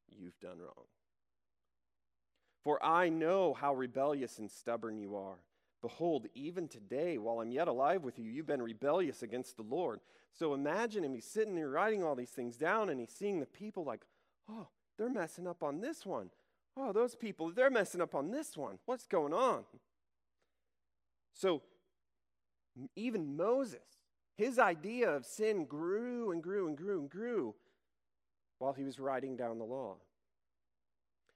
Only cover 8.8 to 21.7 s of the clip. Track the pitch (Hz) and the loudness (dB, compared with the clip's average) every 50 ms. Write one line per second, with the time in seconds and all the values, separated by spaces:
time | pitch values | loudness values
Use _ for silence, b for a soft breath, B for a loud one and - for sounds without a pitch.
8.8 | 135 143 151 185 185 143 120 - 123 113 117 127 127 - - - 110 107 123 - | 2 4 4 4 4 2 -2 -4 -8 -6 -6 -6 -6 -6 -10 -10 -8 -4 -2 0
9.8 | 262 202 107 101 b b b b b b b - 170 156 139 139 139 147 160 202 | 0 0 -2 -4 b b b b b b b -2 0 0 2 2 2 2 2 2
10.8 | 233 233 214 208 165 139 131 120 - - - 214 220 214 190 165 156 139 131 156 | 0 0 0 0 -2 -2 -2 -4 -8 -4 0 0 0 2 0 0 0 0 2 4
11.8 | 196 220 220 202 180 156 143 123 123 - - - 123 120 117 120 147 170 196 226 | 4 4 4 4 2 2 0 0 -2 -6 -6 -6 -6 -6 -4 0 2 4 4 4
12.8 | 214 190 147 127 117 - - - 190 202 202 170 135 - - - 202 214 202 190 | 4 2 0 -2 -4 -6 -6 -4 -2 0 0 0 -2 -4 -8 -12 -12 -10 -6 -6
13.8 | 165 139 113 101 - _ _ _ _ _ _ _ _ - 220 226 180 - _ _ | -4 -4 -6 -6 -8 _ _ _ _ _ _ _ _ -16 -14 -14 -14 -16 _ _
14.8 | _ _ _ - 214 247 262 220 170 160 - - 175 180 170 - 160 147 143 156 | _ _ _ -4 -2 -2 0 0 -2 -4 -4 -8 -8 -8 -6 -4 -2 -2 -2 -2
15.8 | 214 285 330 - - 196 165 120 101 - - _ _ _ _ _ _ _ - 262 | -4 -4 -6 -6 -6 -4 -4 -4 -4 -6 -12 _ _ _ _ _ _ _ -10 -6
16.8 | 269 247 185 214 240 247 233 - - 208 180 - 160 165 170 220 254 277 262 226 | -2 0 2 4 4 2 0 -4 -6 -6 -4 -4 -4 -2 4 6 6 6 6 4
17.8 | 190 - - 180 170 156 - 156 135 165 226 294 311 - - 165 139 196 139 - | 2 2 2 -2 -2 0 0 -2 -2 -2 -2 -4 -6 -6 -8 -6 -6 -6 -6 -8
18.8 | _ - 254 247 - - - 175 151 143 156 202 262 254 196 117 110 - - - | _ -6 -6 -6 -4 0 2 2 2 4 4 4 4 4 4 2 -2 -8 -18 -20
19.8 | _ _ _ _ _ _ _ _ _ _ _ _ _ _ _ _ _ _ _ _ | _ _ _ _ _ _ _ _ _ _ _ _ _ _ _ _ _ _ _ _
20.8 | _ _ _ _ _ _ _ _ _ _ - - - 190 170 139 - - | _ _ _ _ _ _ _ _ _ _ -6 0 2 4 4 2 0 -8